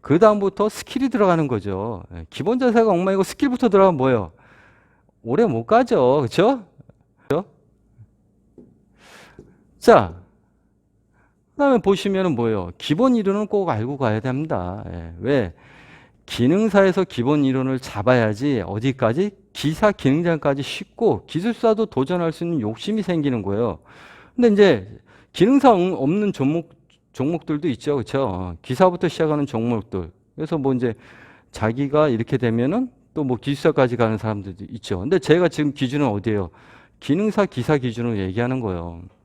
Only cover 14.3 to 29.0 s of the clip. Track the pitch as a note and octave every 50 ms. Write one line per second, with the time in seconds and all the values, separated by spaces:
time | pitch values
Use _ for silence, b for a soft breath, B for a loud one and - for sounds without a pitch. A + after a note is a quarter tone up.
14.3 | B2+ C3+ D#3 D#3 D3+ G2 F2+ F2+ F#2 G#2+ G#2 F#2 F2 F2 E2 E2 E2 E2+ F#2+ B2
15.3 | C#3+ C3+ G#2 E2+ - B B B B B B B B B B B B _ _ -
16.3 | - - A#2+ B2+ E3 G3+ A3 A3 G3 G3+ G3 F#3+ F3+ G3 F#3 - - - A#2 C3
17.3 | D3+ D3+ C#3+ C3 C3 C3 C3 C3 C3 B2+ - - - G#2 G2 B2 B2+ B2 A2+ G#2+
18.3 | G#2+ G#2 C3 D3 C#3 A2+ E2+ E2+ G2 G#2+ A#2 C3+ C3+ C3+ B2 G#2+ A#2 D#3 G3 G#3
19.3 | G3 _ _ _ _ - - D3 D#3+ - A3 G#3 G3 - - C3+ C3+ D#3+ F3 E3+
20.3 | E3 D3+ - D3 C#3 C#3 C3+ - - - G3+ _ _ - A#3 G3+ C3 G#2 - -
21.3 | - D#3+ F#3 A#3 A3 - - A3+ A3 G#3 A3 G#3 - - C#3 C3+ F3+ F3+ E3+ E3
22.3 | D#3 - E3+ E3+ E3+ D3 A2 G#2+ A2 - - G#3 A3 A3 G3 - F3 E3 C#3+ C#3
23.3 | B2+ A2+ F#2+ G2 G2 G#2+ A#2+ A2 E2+ - B B B B B B B B B B
24.3 | B - A#3+ A#3 G3+ G3 G#3 F#3+ C#3 G#2 F#2 G#2 - - _ b b b b b
25.3 | _ - F3 A3+ C#4 C#4 C4 C4 A3 F3+ F3 F#3 F3 G2+ D3+ D3+ E3+ G#3 G#3 G3+
26.3 | - - C#3 C3+ D#3 E3+ D#3+ - - _ _ _ _ _ _ _ _ - C3 D3+
27.3 | F3 D#3+ - - D3+ D3 D#3 E3+ B2 - - D3+ C#3+ C3+ A2 - - C#3 C3+ A2
28.3 | F#2 F2+ F#2 F2+ F2 - - - B2+ - F#3+ F#3 F3+ E3+